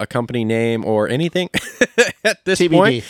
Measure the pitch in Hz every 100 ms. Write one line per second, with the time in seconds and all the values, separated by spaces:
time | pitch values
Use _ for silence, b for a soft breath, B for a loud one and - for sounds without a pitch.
0 | 104 123 117 120 110 113 117 113 - 107
1 | 104 127 170 180 180 - - - 247 -
2 | 220 - 214 - 185 190 175 165 196 120
3 | -